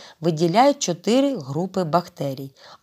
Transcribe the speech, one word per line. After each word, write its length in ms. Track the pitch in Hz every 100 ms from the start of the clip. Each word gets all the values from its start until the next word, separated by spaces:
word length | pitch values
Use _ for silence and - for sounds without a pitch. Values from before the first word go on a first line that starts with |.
| - -
виділяють 580 | 160 156 170 202 277 277
чотири 580 | - 170 - 254 277 240
групи 480 | 131 151 190 190
бактерій: 680 | 165 170 180 - 143 135 135 - - -